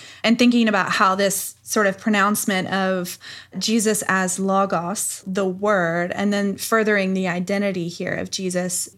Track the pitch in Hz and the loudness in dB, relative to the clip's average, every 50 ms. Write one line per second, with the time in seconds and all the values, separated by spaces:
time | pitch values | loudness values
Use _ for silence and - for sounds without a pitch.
0 | - - - - - 220 233 233 247 240 240 240 233 220 208 196 180 - - - | -20 -20 -8 -2 0 2 4 6 6 6 6 6 4 4 2 2 0 0 2 2
1 | 214 190 190 196 196 196 190 - - - - _ _ - - 226 214 196 190 190 | 4 4 4 4 2 2 0 -2 -6 -8 -12 _ _ -4 0 0 2 2 0 -2
2 | - 226 214 202 196 208 208 208 - - 196 185 180 - - 196 190 190 190 185 | 0 0 2 4 4 2 2 0 0 0 0 -2 -2 -2 -2 -2 0 0 0 -2
3 | 180 180 - - - - - - - - - 196 190 - 220 233 196 220 214 208 | -4 -6 -8 -12 -16 -18 -18 -20 -20 -14 -8 -6 -2 0 0 2 2 2 0 0
4 | - - 185 190 185 185 - - 190 190 190 196 196 190 196 165 170 170 202 - | 0 0 0 0 0 0 -2 -2 0 2 2 2 2 2 0 -2 -2 -4 -4 -4
5 | - - - - - 190 190 202 196 190 185 185 202 208 214 190 175 165 165 175 | -6 -6 -8 -8 -8 -6 -4 -2 -2 -2 -2 -2 0 2 2 2 2 2 0 0
6 | 175 180 - - 202 208 202 202 202 202 190 - - - 226 226 214 214 214 202 | -2 -2 -2 -2 0 0 0 0 0 -2 -2 -4 -2 0 2 2 2 2 2 2
7 | 190 190 190 185 190 180 170 180 185 185 196 202 202 202 190 180 170 170 170 - | 2 0 0 0 0 -2 -2 -2 -2 -2 -2 -2 0 -2 -2 -2 -4 -6 -6 -6
8 | 180 180 - - 185 185 - - 190 185 180 180 180 180 - - - - - | -6 -4 -4 -4 -6 -6 -6 -6 -4 -4 -2 -2 -2 -2 -4 -6 -6 -6 -6